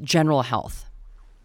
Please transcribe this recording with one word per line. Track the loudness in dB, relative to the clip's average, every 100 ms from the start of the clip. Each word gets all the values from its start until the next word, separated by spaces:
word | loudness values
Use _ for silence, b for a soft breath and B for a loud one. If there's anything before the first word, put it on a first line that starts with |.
general | 0 4 4 4
health? | 2 -2 -4 -10 -14 -18 -20 -20 -20 -20